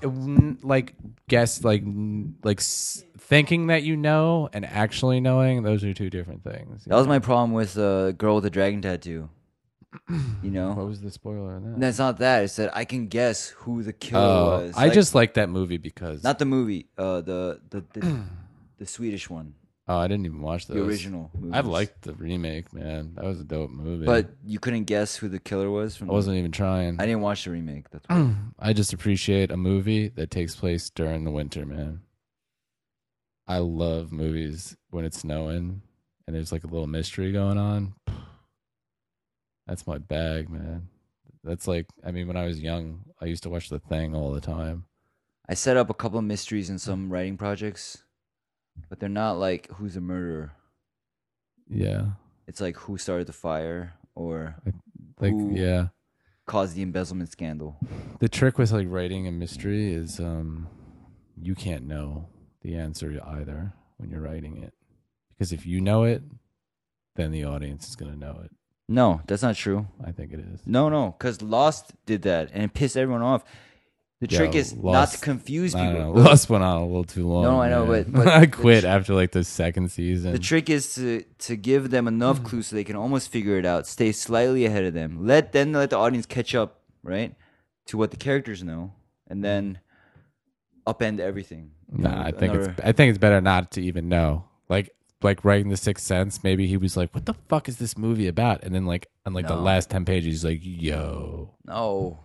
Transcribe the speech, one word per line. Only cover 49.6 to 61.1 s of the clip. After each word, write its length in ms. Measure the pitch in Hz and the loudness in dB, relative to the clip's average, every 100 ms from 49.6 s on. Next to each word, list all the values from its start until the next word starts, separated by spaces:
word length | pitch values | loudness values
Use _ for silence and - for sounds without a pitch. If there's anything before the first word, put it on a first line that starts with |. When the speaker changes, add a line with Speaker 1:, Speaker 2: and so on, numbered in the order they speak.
| - 87 | -6 -12
Speaker 2:
"Who's 180 | 104 | -10
the 80 | 90 | -8
murderer?" 500 | 90 90 87 80 78 78 _ _ _ _ _ _ _ _ _ _ _ | -6 -6 -6 -8 -10 -16 _ _ _ _ _ _ _ _ _ _ _
Speaker 1:
Yeah. 380 | 107 98 101 101 98 _ _ - | -4 -2 -2 -4 -6 _ _ -20
Speaker 2:
It's 140 | - | -8
like, 140 | 92 82 | -8 -8
"Who 200 | - 95 | -12 -10
started 300 | - 87 85 | -4 -4 -4
the 60 | |
fire?" 600 | - 85 78 80 87 87 82 _ - | -8 -6 -4 -4 -8 -10 -16 _ -12
or 400 | 82 80 80 78 98 | -8 -8 -8 -8 -8
Speaker 1:
Like, 100 | 92 - - - - | -8 -12 -20 -20 -2
like, 120 | 104 | 0
Speaker 2:
"Who 220 | 107 104 95 | 0 -2 0
Speaker 1:
yeah. 320 | 92 90 90 - _ _ _ _ - | 2 2 0 -6 _ _ _ _ -4
Speaker 2:
caused 300 | 107 95 85 | -2 -2 -4
the 60 | |
embezzlement 480 | 95 90 87 92 85 | -6 -4 -6 -6 -10
scandal?" 460 | - 80 78 76 76 - - - - | -10 -10 -8 -12 -10 -10 -10 -14 -2
Speaker 1:
The 100 | 113 | -2
trick 280 | - 131 131 | 4 2 4
with, 140 | 113 | 2
like, 160 | 107 90 | 2 0
writing 380 | 90 90 95 92 | -4 -4 -4 -4
a 40 | |
mystery 640 | 85 87 - 98 104 104 | -6 -6 -6 -4 -2 -2
is, 260 | 82 82 - | -4 -6 -8
um, 480 | 85 82 80 80 82 - - - - | -6 -6 -6 -8 -12 -16 -20 -20 -20